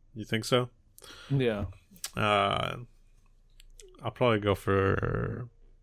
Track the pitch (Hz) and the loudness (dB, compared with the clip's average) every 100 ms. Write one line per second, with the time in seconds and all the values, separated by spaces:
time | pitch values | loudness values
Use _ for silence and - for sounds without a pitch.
0 | _ 113 104 110 110 127 123 _ _ - | _ -14 -6 -4 0 0 0 _ _ -20
1 | - - - 139 123 104 101 - _ - | -20 -16 -4 0 0 -2 -6 -12 _ -16
2 | - - 107 104 98 - - - 123 - | -10 -2 2 2 2 0 -4 -6 -12 -20
3 | _ _ _ _ _ - - - - - | _ _ _ _ _ -20 -20 -20 -20 -12
4 | 120 - 127 110 101 95 - 98 98 98 | -10 0 2 2 2 0 2 2 4 2
5 | - 87 117 - 123 - - - | 0 -2 -4 -6 -10 -16 -20 -20